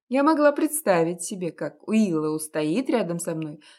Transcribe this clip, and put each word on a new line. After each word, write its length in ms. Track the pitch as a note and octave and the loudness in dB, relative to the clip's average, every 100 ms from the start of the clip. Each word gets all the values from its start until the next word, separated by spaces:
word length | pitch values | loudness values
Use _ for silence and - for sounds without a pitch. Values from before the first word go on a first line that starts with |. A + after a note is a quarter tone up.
| - | -4
Я 140 | B3+ | 2
могла 300 | C#4+ D4+ D4 | 4 6 4
представить 680 | D4 D#4 - - F3 E3 F3 | 4 0 0 2 2 2 -2
себе, 300 | - F#3+ F3 | -8 -6 -6
как 340 | - D#3 - - | -6 -10 -10 -2
Уилла 420 | A3 G#3 D#3+ D3+ | 2 2 2 -2
устоит 600 | D#3 - D#3 D3+ F#3+ C4+ | -4 -4 -4 0 0 0
рядом 300 | B3 F3 E3+ | 0 0 -4
со 160 | F3 D#3+ | -6 -6
мной, 260 | D#3 D3+ - | -8 -12 -20